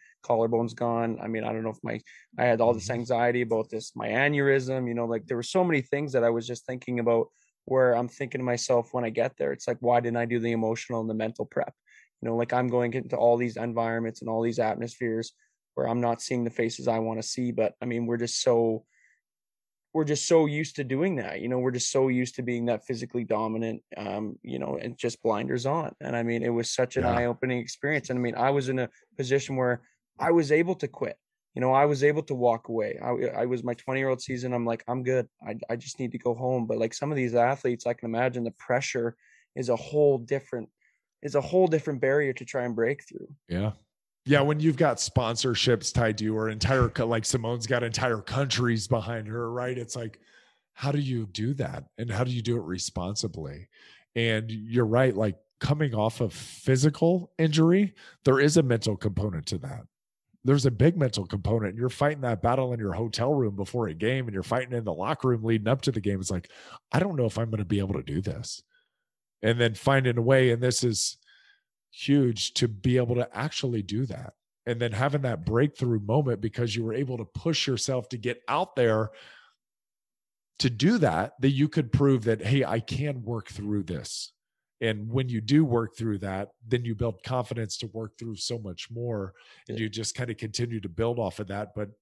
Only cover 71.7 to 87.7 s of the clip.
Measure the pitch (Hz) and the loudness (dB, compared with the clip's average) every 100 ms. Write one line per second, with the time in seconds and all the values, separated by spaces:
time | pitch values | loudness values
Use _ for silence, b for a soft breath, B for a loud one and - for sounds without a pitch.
71.7 | _ _ - - 143 123 107 - - 120 | _ _ -8 2 4 4 0 -4 0 0
72.7 | 101 131 127 120 123 120 104 143 - 131 | 0 2 2 2 0 -2 -4 -4 -4 -2
73.7 | 113 95 104 127 - - - _ _ 117 | -2 -2 -4 -4 -6 -12 -18 _ _ -6
74.7 | 117 120 104 139 143 127 107 85 117 151 | -2 -2 0 0 0 -2 -2 0 2 2
75.7 | - 123 110 104 127 139 104 110 - 120 | 2 0 0 2 2 2 0 -2 -2 -2
76.7 | 113 113 113 135 123 104 - 165 147 - | -2 -2 -4 -4 -6 -8 -6 -2 -2 0
77.7 | 123 - 127 - 120 120 123 - 143 190 | -2 -2 -2 -4 -6 -4 -6 -2 -2 0
78.7 | - 117 110 110 B B B B B _ | 2 4 4 2 B B B B B _
79.7 | _ _ _ _ _ _ _ _ - 127 | _ _ _ _ _ _ _ _ -2 -2
80.7 | 113 156 233 135 82 107 - 135 135 147 | 2 4 4 4 2 -2 0 0 2 2
81.7 | 160 120 - 139 131 110 110 95 139 117 | 0 0 4 4 4 2 0 2 2 2
82.7 | 113 - - 147 131 110 113 - - 101 | -2 -2 -4 -4 -6 -6 -8 -8 -10 -4
83.7 | 104 85 80 - - - _ _ _ _ | -4 -2 -6 -8 -12 -12 _ _ _ _
84.7 | _ 113 107 110 127 127 113 107 147 151 | _ -4 -2 -4 -4 -2 -4 4 4 6
85.7 | 120 110 - 113 101 98 95 101 _ 117 | 2 -2 -4 -4 -4 -4 -6 -6 _ -4
86.7 | 120 120 107 120 - - 131 113 117 107 | -2 -2 -2 -4 -4 -4 -4 -4 -6 -6